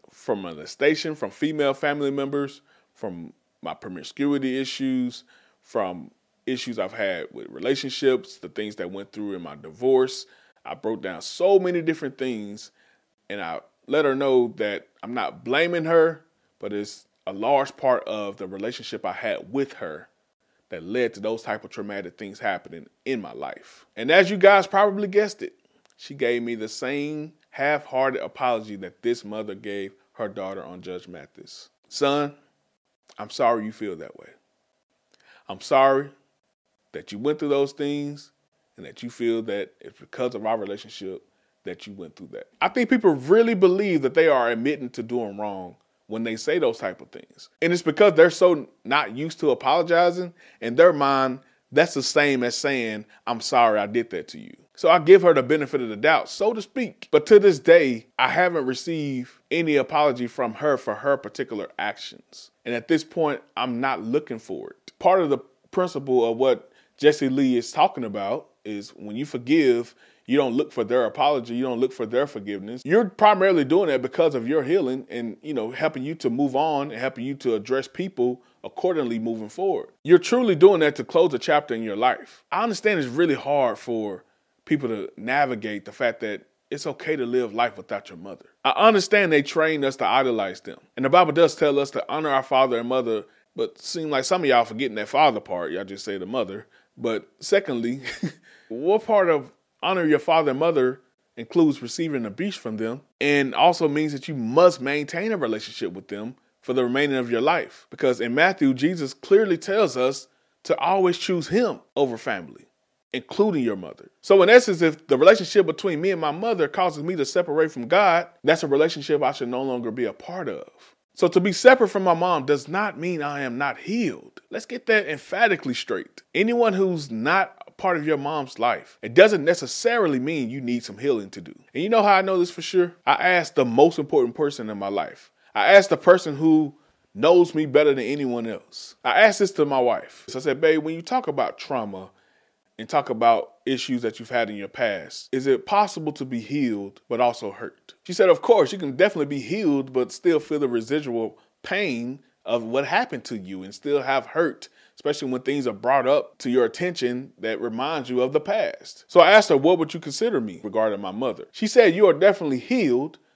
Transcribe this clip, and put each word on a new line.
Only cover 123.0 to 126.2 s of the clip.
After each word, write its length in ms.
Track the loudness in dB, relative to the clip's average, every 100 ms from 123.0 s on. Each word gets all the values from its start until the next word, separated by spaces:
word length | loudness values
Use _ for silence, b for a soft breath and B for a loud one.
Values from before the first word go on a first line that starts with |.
| -6 -6
I 200 | -6 -6
am 180 | -8 -6
not 200 | -6 -6
healed. 640 | -6 -4 -4 -6 -14 -20 _
Let's 140 | -12
get 220 | -10 -12 0
that 220 | 0 0
emphatically 680 | -8 -8 0 2 2 -2
straight. 480 | -6 -6 -8 -8 -18